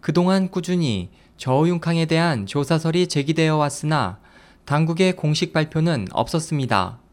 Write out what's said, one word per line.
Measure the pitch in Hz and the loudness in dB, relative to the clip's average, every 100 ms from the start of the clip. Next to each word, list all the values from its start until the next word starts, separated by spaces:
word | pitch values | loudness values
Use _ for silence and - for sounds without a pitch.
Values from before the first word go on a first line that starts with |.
그동안 | - 160 180 190 185 | 0 2 4 2 0
꾸준히 | 185 175 180 156 101 90 - _ _ | -4 -2 0 0 -2 -6 -14 _ _
저우융캉에 | - 131 165 175 165 165 160 | 0 2 2 0 0 0 2
대한 | 160 170 135 98 | 2 2 0 -2
조사설이 | 147 139 165 160 165 175 | -4 0 0 0 0 0
제기되어 | 151 139 160 160 156 | 0 0 2 2 2
왔으나 | 147 139 151 156 104 98 - - - - | 0 -2 -2 0 -2 -6 -18 -20 -20 -20
당국의 | - 143 160 165 185 180 | -2 0 2 2 2 2
공식 | 151 151 165 | -2 0 0
발표는 | 165 156 160 165 151 92 | -2 -2 0 0 0 -2
없었습니다. | - - 170 160 151 127 107 92 120 _ | -4 -2 -2 -2 -4 0 0 -2 -6 _